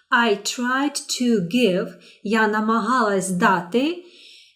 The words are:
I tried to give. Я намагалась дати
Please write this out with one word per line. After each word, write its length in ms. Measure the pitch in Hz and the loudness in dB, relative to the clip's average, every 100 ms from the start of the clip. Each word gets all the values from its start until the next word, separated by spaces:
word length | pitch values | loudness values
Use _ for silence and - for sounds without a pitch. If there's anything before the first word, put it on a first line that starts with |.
| - | -2
I 260 | 240 233 202 | 0 2 0
tried 840 | - - 240 262 285 285 - - | -4 -6 -4 -2 -2 -4 -8 -2
to 340 | 247 220 170 247 | 0 0 2 2
give. 320 | 220 180 233 - - - | 2 2 -4 -10 -20 -12
Я 240 | 202 220 214 | -2 0 2
намагалась 840 | 214 214 226 202 254 214 196 180 | 0 0 0 0 0 2 0 0
дати 720 | 180 220 185 180 240 294 349 - - - - - | 0 2 2 0 0 0 -4 -12 -20 -20 -20 -20